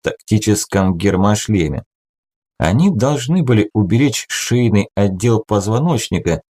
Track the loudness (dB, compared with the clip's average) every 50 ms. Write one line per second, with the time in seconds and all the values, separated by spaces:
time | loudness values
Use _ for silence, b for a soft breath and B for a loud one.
0 | -4 -8 -8 -8 _ 0 0 0 2 2 0 0 0 -2 -2 0 0 0 0 0
1 | 0 0 0 2 2 2 0 0 0 0 0 0 0 -2 -4 -6 -10 _ _ _
2 | _ _ _ _ _ _ _ _ _ _ _ -2 0 0 2 2 2 2 2 2
3 | 0 0 0 -2 -2 -2 -2 0 2 2 2 2 2 0 0 -2 0 2 2 2
4 | 2 0 0 -4 -8 -8 -8 -8 -4 -2 0 0 2 2 2 0 0 -2 _ -2
5 | 0 0 0 0 0 0 0 0 0 -2 -2 -2 0 0 -2 0 0 0 -2 -2
6 | -2 -4 -4 -4 -2 -2 -4 -4 -6 _